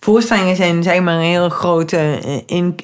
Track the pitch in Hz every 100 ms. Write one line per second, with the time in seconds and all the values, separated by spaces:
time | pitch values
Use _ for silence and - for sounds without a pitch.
0 | - 226 233 214 185 185 175 170 180 180
1 | 180 165 165 175 175 - 175 165 165 170
2 | 151 139 131 139 - 175 175 170